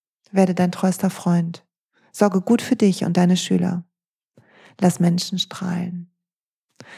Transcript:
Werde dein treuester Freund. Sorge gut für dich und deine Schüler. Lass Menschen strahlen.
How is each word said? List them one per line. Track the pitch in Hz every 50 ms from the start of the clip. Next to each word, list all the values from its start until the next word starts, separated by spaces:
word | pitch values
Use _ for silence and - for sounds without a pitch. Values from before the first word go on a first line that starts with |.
| _ _ _ _ _ _
Werde | 196 196 190 180 175
dein | 185 180 175
treuester | - - 190 185 180 - 196 180
Freund. | - - - 180 175 175 165 170 170 - _ _ _ _ _ _ _ _ _ _
Sorge | - - 208 202 185 190
gut | 180 - 233 233
für | - - -
dich | - 214 190 175 - -
und | - 170 180
deine | 180 175 185
Schüler. | 175 - - 190 175 175 180 175 175 - _ _ _ _ _ _ _ _ _ _ _ _ _ _ _ - - _ -
Lass | 190 180 - -
Menschen | 175 170 170 175 - - 190 180
strahlen. | - - - - 185 180 175 175 175 180 180 175 175 - _ _ _ _ _ _ _ _ _ _ _ _ _ - - - -